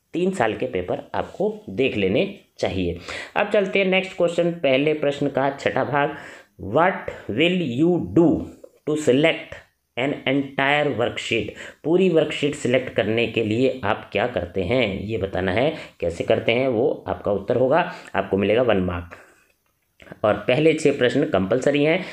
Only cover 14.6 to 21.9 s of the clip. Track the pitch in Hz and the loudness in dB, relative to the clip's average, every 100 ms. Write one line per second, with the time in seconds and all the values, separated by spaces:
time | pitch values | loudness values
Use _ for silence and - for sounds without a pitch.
14.6 | 90 127 110 95 101 110 95 90 92 98 | 0 2 0 -2 -4 -4 -4 -2 -2 0
15.6 | 147 156 - - 85 85 - 113 - 117 | 0 -2 -10 -6 -4 -2 0 0 2 2
16.6 | 135 113 127 - - 95 95 104 196 120 | 2 2 0 -2 -6 -4 -2 -2 0 2
17.6 | 131 160 170 - - 98 95 - 101 113 | 2 2 0 -6 -8 -6 -2 0 2 2
18.6 | 127 101 90 85 87 - - _ _ _ | 4 2 2 -4 -8 -16 -20 _ _ _
19.6 | _ _ _ _ - - 107 101 - 127 | _ _ _ _ -20 -2 0 0 2 2
20.6 | 160 156 147 139 123 139 147 95 95 127 | 4 4 2 2 2 2 2 0 2 2
21.6 | 143 143 151 | 2 2 2